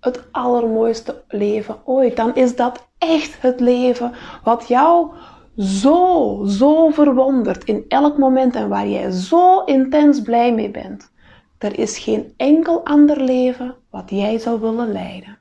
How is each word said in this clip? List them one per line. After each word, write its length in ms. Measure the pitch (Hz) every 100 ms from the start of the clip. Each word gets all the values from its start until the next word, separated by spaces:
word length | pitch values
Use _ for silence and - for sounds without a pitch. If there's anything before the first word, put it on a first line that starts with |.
het 280 | - 247 -
allermooiste 920 | - 247 247 233 220 226 226 - - _
leven 520 | 202 208 214 202 220
ooit. 320 | - 262 254 -
Dan 180 | 226
is 220 | 247 254 247
dat 320 | 247 - _ _
echt 420 | 330 320 302 -
het 200 | 254 247
leven 520 | 240 247 254 240 240 240 - -
wat 240 | - 233 -
jou 440 | 240 302 339 311 - - - _ -
zo, 840 | 196 196 240 330 359 349 233 202 202
zo 440 | 196 269 311 320
verwondert 720 | 302 294 254 262 262 226 185
in 200 | - 208 -
elk 300 | 269 294 294
moment 360 | 269 262 262
en 140 | 240 208
waar 200 | 202 202
jij 220 | 202 196
zo 540 | 185 185 330 359 370
intens 580 | 370 269 269 302 302 285
blij 320 | 220 233 240
mee 160 | 226 208
bent. 420 | 208 190 202 - _ _ _ _ _
Er 200 | 208 -
is 200 | 214 -
geen 360 | - 214 - _
enkel 480 | 262 311 330 339
ander 360 | - 294 294 294
leven 540 | 262 254 254 247 247 254 _
wat 200 | 196 185
jij 280 | 196 202 226
zou 220 | 226 233
willen 320 | 226 220 240
leiden. 460 | 196 185 185 190 208